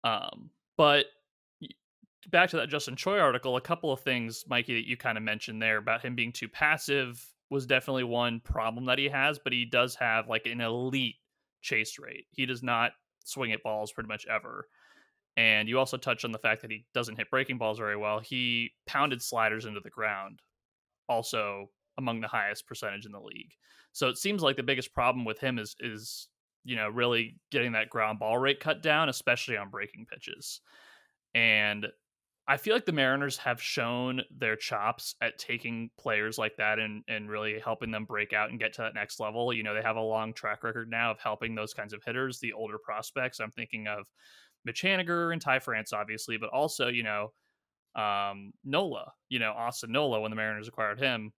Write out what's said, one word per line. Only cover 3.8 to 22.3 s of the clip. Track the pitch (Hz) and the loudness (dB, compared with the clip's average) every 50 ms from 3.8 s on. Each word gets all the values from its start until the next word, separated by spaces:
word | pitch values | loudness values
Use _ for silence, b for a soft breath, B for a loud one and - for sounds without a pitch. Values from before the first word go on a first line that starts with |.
| - 151 | 2 0
of | 135 - | 0 0
things, | - 139 127 123 117 113 110 - - | 0 0 0 0 0 -4 -6 -10 -6
Mikey, | - 127 120 117 - 123 | 0 0 0 2 2 -2
that | 113 110 | -2 0
you | - 123 | -2 -4
kinda | 117 - 123 113 110 | -2 0 -2 0 0
mentioned | 110 110 107 110 - - 110 110 | 0 -2 -2 -2 -4 -8 -4 0
there | 110 110 110 | 2 4 2
about | 107 104 110 113 117 | 4 2 0 0 0
him | - 127 123 | 0 -4 -2
being | 120 117 117 120 | -2 -2 -2 -2
too | - 120 110 | -6 -8 -8
passive | - - 156 151 156 151 - - 143 139 131 123 120 120 - - _ _ _ _ | 0 2 4 4 4 2 2 0 2 2 0 -2 -6 -12 -18 -20 _ _ _ _
was | 139 139 127 | -2 -2 2
definitely | 123 135 127 - - 135 131 127 | 2 2 2 2 0 0 0 0
one | 120 117 120 120 120 117 117 | 2 2 2 2 2 0 -2
problem | _ - - - 110 113 113 120 127 | _ -4 -2 0 0 0 -2 0 2
that | 127 127 | 2 2
he | 135 139 139 | 4 2 0
has, | 143 135 135 147 143 139 | 2 2 2 2 2 0
but | _ 143 123 | _ 0 0
he | 123 120 | 0 0
does | 117 123 123 123 123 - | 4 4 4 4 4 2
have, | - 127 117 113 113 107 | 0 2 4 4 2 2
like, | 110 113 110 - | 2 -2 0 0
an | 113 117 120 | -2 -2 0
elite | 120 113 113 120 127 131 131 135 127 117 - _ _ _ _ _ _ _ _ _ | 0 0 0 0 0 0 0 0 0 0 -2 _ _ _ _ _ _ _ _ _
chase | - - - 110 107 - - - | -4 0 0 0 0 0 -6 -12
rate. | - - - - - _ | -14 -14 -14 -14 -16 _
He | _ - 131 | _ -2 0
does | 127 127 117 127 | 0 0 -2 0
not | 123 120 113 117 120 - _ _ _ _ _ _ | 2 2 4 2 2 0 _ _ _ _ _ _
swing | - - 135 127 113 | -10 -6 -4 -2 -2
at | 107 107 - | -2 -2 -2
balls | 113 107 107 107 107 | -2 -2 -2 -4 -6
pretty | - - 113 | -6 -10 -8
much | 110 107 107 - | -6 -8 -8 -4
ever. | - 113 107 110 113 117 98 - b b b b b b b b b b b b _ _ | -2 -2 -2 -2 -4 -12 -12 -14 b b b b b b b b b b b b _ _
And | 117 117 113 107 107 107 | 4 6 6 6 6 4
you | 110 120 | 2 2
also | 131 131 - - | 2 2 2 -2
touched | 123 - 135 120 - - | -4 -2 -2 -2 0 -2
on | 120 | -4
the | 110 110 | -4 0
fact | - 113 110 113 | 2 2 2 2
that | - 113 | -2 -12
he | 110 107 - _ _ | -12 -12 -12 _ _
doesn't | 127 120 117 110 | -2 -2 -2 -4
hit | 110 107 - | -6 -4 0
breaking | - 131 131 - 131 | 2 0 2 0 -2
balls | 120 117 110 110 | 0 0 0 0
very | 113 110 104 104 | 0 -2 -2 -2
well. | 104 107 104 107 110 | 0 0 0 0 -2
He | 117 - 135 127 123 120 120 117 117 117 _ _ _ | -4 -4 -4 -2 0 2 0 0 -2 -4 _ _ _
pounded | - - 143 147 147 131 120 | -2 2 2 2 2 2 -2
sliders | - - 123 117 110 110 107 110 110 | -4 -2 2 4 4 4 2 0 -4
into | 110 104 101 | -8 -8 -10
the | 95 104 | -10 -10
ground, | - 117 110 107 101 98 98 98 - - _ _ _ _ _ _ _ _ _ _ _ _ _ - | -6 -2 -2 -2 -2 -2 -6 -10 -14 -20 _ _ _ _ _ _ _ _ _ _ _ _ _ 0
also | 123 113 113 - - 113 104 101 101 98 101 - _ _ _ _ _ | 0 0 0 0 -2 0 0 -2 -4 -6 -10 -14 _ _ _ _ _
among | - 131 120 113 113 | -4 -4 -2 -2 -2
the | 110 | -4
highest | 107 | -2